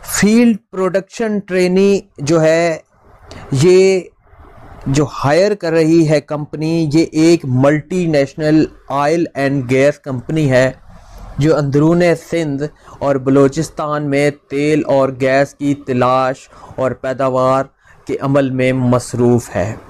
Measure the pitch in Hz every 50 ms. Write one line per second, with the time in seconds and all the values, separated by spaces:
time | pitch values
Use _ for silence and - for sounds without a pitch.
0 | - - - - 190 208 220 233 247 233 220 196 _ _ - 185 190 185 170 196
1 | 185 _ - - 233 220 208 202 202 - 180 185 180 180 180 190 196 202 196 185
2 | - _ _ - 143 135 170 160 156 156 160 165 170 170 160 156 _ _ _ _
3 | _ _ - _ - - - - - - 143 131 147 185 180 185 190 190 190 185
4 | 170 - _ _ _ _ - - - - - - - - - - - 135 135 147
5 | 147 120 - - - 135 147 165 196 214 214 202 - 165 160 165 160 156 165 170
6 | 160 151 156 147 127 - 151 147 151 - - 147 156 160 165 165 165 151 139 160
7 | 165 - - 156 160 165 170 156 - 135 123 127 135 143 151 151 147 - 185 180
8 | 175 165 156 143 139 139 - - 151 151 156 156 147 - - - _ - 131 143
9 | 143 147 165 175 165 - _ 131 139 139 139 143 123 120 131 131 135 147 143 -
10 | _ 143 131 123 - - 156 160 151 135 131 123 131 131 - - _ - - -
11 | - - - - - - - - 139 160 151 147 143 139 131 147 151 160 170 175
12 | 175 175 165 160 - - - 170 160 151 139 135 147 147 _ _ _ - - -
13 | - 143 139 135 127 135 135 139 139 135 135 160 151 - - - 156 147 151 147
14 | 151 143 139 139 143 147 143 _ _ _ 135 139 147 151 156 147 - - 139 135
15 | 135 131 131 120 135 131 131 139 143 - - _ 143 143 139 143 - - 131 123
16 | 123 123 131 131 131 131 139 - - _ - - - - - - 131 127 120 -
17 | - 131 131 131 135 131 127 127 127 131 131 135 135 - _ _ _ _ - _
18 | _ - 139 - - 139 139 143 139 131 131 127 127 131 127 131 127 123 123 120
19 | - - - 117 123 120 123 117 - - - 101 87 107 113 - -